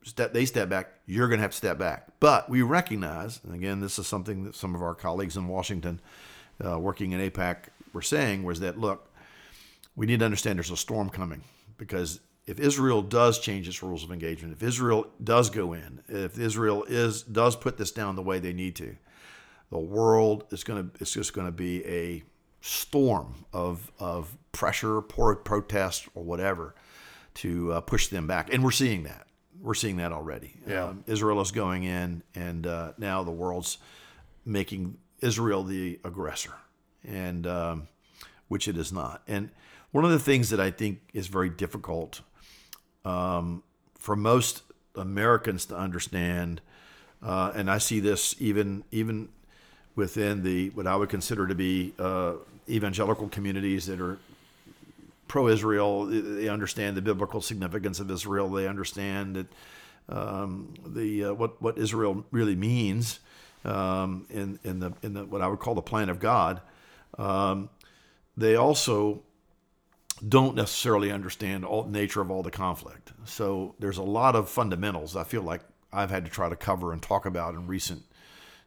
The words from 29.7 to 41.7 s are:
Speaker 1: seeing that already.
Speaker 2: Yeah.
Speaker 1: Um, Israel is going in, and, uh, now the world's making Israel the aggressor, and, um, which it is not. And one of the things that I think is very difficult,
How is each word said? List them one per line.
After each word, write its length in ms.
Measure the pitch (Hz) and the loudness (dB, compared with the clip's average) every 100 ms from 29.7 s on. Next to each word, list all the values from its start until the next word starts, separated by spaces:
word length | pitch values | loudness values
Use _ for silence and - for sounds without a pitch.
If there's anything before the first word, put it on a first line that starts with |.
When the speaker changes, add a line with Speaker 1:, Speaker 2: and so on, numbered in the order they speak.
| 104 | -2
Speaker 1:
seeing 220 | 110 92 | -2 -2
that 140 | 85 | -2
already. 460 | 78 78 58 - - - | -4 -8 -10 -12 -14 -6
Speaker 2:
Yeah. 180 | 95 90 | -4 -4
Speaker 1:
Um, 180 | 98 113 | -6 -4
Israel 320 | 107 107 104 | 0 2 2
is 100 | 95 | 0
going 320 | 113 95 92 | 0 -2 -2
in, 400 | 90 90 90 85 - 90 | -2 -2 -4 -6 -10 -10
and, 300 | 87 85 85 | -8 -6 -4
uh, 260 | 85 82 - | -4 -8 -8
now 260 | 101 95 | -4 -4
the 80 | 85 | -4
world's 460 | 82 90 90 87 - - - - - - - 117 | -4 -4 -4 -4 -8 -12 -20 -20 -20 -20 -12 -4
making 520 | 101 95 95 90 - _ - | -2 -2 -4 -6 -8 _ -4
Israel 420 | 123 110 117 98 | -2 2 2 0
the 360 | 95 95 92 85 | 0 -4 -4 -6
aggressor, 500 | 87 92 78 - - - - _ _ _ | -10 -6 -6 -6 -10 -12 -20 _ _ _
and, 440 | - 95 92 87 87 | -10 -6 -6 -4 -4
um, 400 | 87 85 82 78 _ _ - - _ - | -2 -2 -4 -10 _ _ -20 -20 _ -6
which 200 | 101 104 | -4 -2
it 100 | 85 | -2
is 140 | 78 | -4
not. 300 | 92 62 - - | -4 -6 -8 -6
And 220 | 101 110 - - - - | -6 -6 -12 -20 -20 -2
one 120 | 139 | 4
of 80 | 170 | 6
the 80 | 156 | 6
things 300 | 135 135 117 | 6 4 4
that 100 | 107 | 2
I 120 | 95 | 2
think 280 | 87 107 95 _ | 0 -4 -4 _
is 140 | 101 90 | -8 -4
very 220 | 95 92 | 0 0
difficult, 720 | 85 92 | 0 -4